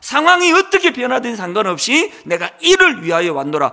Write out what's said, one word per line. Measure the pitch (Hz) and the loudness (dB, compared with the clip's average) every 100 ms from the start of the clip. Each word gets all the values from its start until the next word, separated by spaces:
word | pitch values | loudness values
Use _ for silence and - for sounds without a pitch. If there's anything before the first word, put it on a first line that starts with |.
상황이 | - 269 320 359 349 | -4 0 2 4 4
어떻게 | 330 381 370 339 | 2 2 0 0
변하든 | 254 247 254 240 220 | -2 -4 -2 -4 -8
상관없이 | 180 190 196 175 - 294 427 - | -6 -4 -2 -4 0 0 0 -6
내가 | 151 170 175 - | -6 -6 -6 -4
이를 | 330 381 370 220 | 2 4 4 2
위하여 | 165 170 175 | -2 0 0
왔노라. | 143 139 147 135 | -4 -4 -2 -2